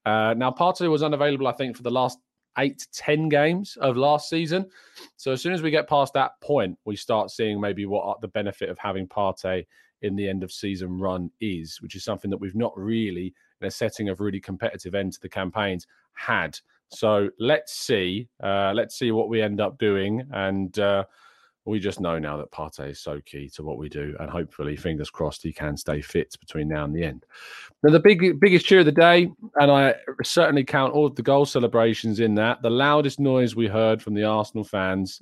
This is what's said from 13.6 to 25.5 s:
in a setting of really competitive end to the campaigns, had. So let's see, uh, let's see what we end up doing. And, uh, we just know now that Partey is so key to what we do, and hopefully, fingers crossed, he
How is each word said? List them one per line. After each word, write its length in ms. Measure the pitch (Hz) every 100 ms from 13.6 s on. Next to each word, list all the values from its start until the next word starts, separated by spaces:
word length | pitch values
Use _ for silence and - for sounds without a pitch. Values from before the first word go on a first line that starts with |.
in 60 | 98
a 40 |
setting 380 | - 110 - 101
of 100 | 92
really 200 | 104 98
competitive 540 | - 92 113 - 90
end 200 | 98 95
to 60 | -
the 80 | 92
campaigns, 580 | 98 92 107 101 90 - _ _
had. 460 | - - 107 80 - _ _ _
So 400 | - 110 104 101 -
let's 340 | 113 151 -
see, 540 | - - 110 90 98 120 _
uh, 300 | 101 98 98 104
let's 220 | 113 -
see 140 | 120
what 180 | 110 107
we 120 | 113
end 200 | 107 101
up 160 | 98 -
doing. 500 | 110 98 98 113 135
And, 460 | 101 98 98 92 107
uh, 280 | 101 98 95 _ - _ _ _ -
we 120 | 107
just 200 | 95 92
know 180 | 87 82
now 200 | 76 73
that 120 | 69
Partey 420 | - 78 - 71
is 80 | 71
so 200 | 78 73 -
key 240 | 71 71
to 140 | -
what 140 | 76 71
we 120 | 76
do, 260 | 73 73 -
and 100 | 78
hopefully, 480 | 87 78 - 73 73
fingers 320 | 87 78 73
crossed, 340 | - 76 -
he 80 | 82